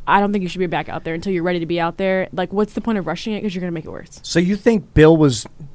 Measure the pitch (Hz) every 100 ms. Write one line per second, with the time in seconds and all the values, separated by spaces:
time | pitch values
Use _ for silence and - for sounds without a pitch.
0 | - 190 202 208 180 185 180 160 156 160
1 | 160 165 196 180 175 180 165 170 170 -
2 | 190 190 - 180 180 196 208 - 233 214
3 | 151 156 220 208 214 180 180 170 - -
4 | - - - 170 180 202 233 220 - 151
5 | 156 165 147 113 - - 147